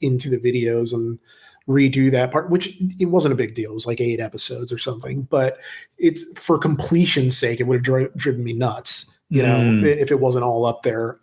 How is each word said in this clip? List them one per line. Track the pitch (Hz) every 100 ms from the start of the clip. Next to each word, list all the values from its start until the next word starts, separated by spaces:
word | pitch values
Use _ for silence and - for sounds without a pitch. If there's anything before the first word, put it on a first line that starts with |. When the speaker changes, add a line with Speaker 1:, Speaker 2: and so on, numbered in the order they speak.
Speaker 1:
into | 143 127 139
the | 123
videos | 120 123 117 117 117
and | 120 117 117 _ _ - _ -
redo | 135 135 135 135
that | 127 127
part, | 151 175
which | 180 185 - 185 -
it | 180
wasn't | 180 151
a | 127
big | 110
deal. | 113 107
It |
was | 110 120
like | 117
eight | 120 113
episodes | 110 110 - 123 123
or | 120
something, | - 117 131 135 131
but | 143 131 - - - - -
it's, | 165 160 - -
for | - 160
completion's | 156 147 - 170 180 - 131 127
sake, | 120 117
it |
would | 123 127
have |
dri-, | 123 131 131 -
driven | 143 123
me | 120
nuts, | 113 123 110 - - - _ -
you | 143
know, | 127 120
Speaker 2:
Mm. | 117 110
Speaker 1:
i-, | 104
if | 147 135
it | 139
wasn't | 127 123
all | 120 117
up | 117 117
there, | 127 110 113 -